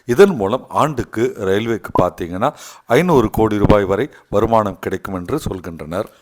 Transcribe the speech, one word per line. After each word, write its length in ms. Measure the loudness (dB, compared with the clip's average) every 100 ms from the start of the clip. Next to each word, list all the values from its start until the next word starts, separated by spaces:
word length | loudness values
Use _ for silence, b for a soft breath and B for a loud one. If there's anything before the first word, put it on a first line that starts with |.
| 0
இதன் 300 | 6 6 4
மூலம் 300 | -2 -2 -4
ஆண்டுக்கு 680 | -2 0 -2 -6 -2 -4 -2
ரயில்வேக்கு 540 | -2 0 0 -4 -4 0
பார்த்தீங்கன்னா, 500 | 0 -2 -8 -4 -4 B B B 0
ஐந்நூறு 440 | 2 4 2 2
கோடி 280 | 2 0 2
ரூபாய் 280 | 4 4 2
வரை 240 | -2 -4 B _
வருமானம் 500 | -2 2 2 0 -4
கிடைக்கும் 360 | -6 -8 -6 -8
என்று 240 | -6 -6 -6
சொல்கின்றனர். 560 | -8 -10 -12 -8 -6 -8 b